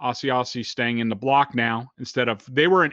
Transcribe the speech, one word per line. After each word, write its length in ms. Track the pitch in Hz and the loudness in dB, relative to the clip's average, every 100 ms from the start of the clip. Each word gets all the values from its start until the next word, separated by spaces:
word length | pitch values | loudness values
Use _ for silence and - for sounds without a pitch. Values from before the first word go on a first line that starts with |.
Asiasi 640 | 123 120 139 127 123 127 | -6 -4 0 0 -2 -6
staying 360 | 113 - 120 117 | -8 -4 -2 0
in 80 | 117 | -2
the 80 | 104 | -2
block 400 | 131 139 139 123 | 2 2 2 0
now 340 | 117 117 120 - | 0 -2 -6 -14
instead 300 | 123 - 120 | -8 -2 -2
of, 120 | 110 - | -2 -4
they 140 | 127 165 | 0 4
were 160 | 185 | 4
an 80 | 160 | 2